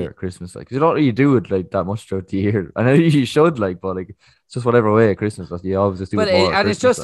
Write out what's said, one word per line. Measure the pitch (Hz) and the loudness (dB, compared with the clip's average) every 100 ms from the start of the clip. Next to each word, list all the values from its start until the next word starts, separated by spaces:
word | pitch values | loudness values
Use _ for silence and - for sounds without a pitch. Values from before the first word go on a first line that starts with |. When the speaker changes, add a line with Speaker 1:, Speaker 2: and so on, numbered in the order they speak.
Speaker 1:
Yeah. | 87 | -8
Speaker 2:
at | - | -8
Christmas. | 92 90 87 - | -12 -10 -16 -16
Like, | - | -10
'cause | |
you | 127 | -2
don't | 160 143 | 0 2
really | 143 | 0
do | 104 143 127 | 2 2 2
it, | 87 | 0
like, | 98 87 | -4 -2
that | 98 | -4
much | 90 107 - | -4 -6 -6
throughout | 95 90 | -8 -6
the | 196 | -2
year. | 104 107 87 | 0 -2 -4
<laughs> | - | -2
I | |
know | 120 | 2
you | 143 165 143 123 | 4 4 2 2
should, | 151 165 139 | 2 2 2
like, | 98 90 | -4 -4
but, | 95 92 | -8 -8
like, | 92 | -10
it's | - _ _ _ | -16 _ _ _
just | 127 120 | -6 2
whatever | 120 107 | 2 4
way | 107 113 | 4 4
at | 95 | 2
Christmas. | 107 101 87 | -4 -6 -10
Like, | 87 | -10
you | 92 95 | -4 0
always | 101 92 | 0 -2
just | 92 | -6
do | 104 | -2
Speaker 1:
But | - | 0
Speaker 2:
it | |
more | 180 180 | 2 2
Speaker 1:
it, | |
Speaker 2:
at | 196 | 0
Speaker 1:
and | 208 | -2
it's | 208 | 0
Speaker 2:
Christmas, | 254 | 0
Speaker 1:
just, | 240 | 0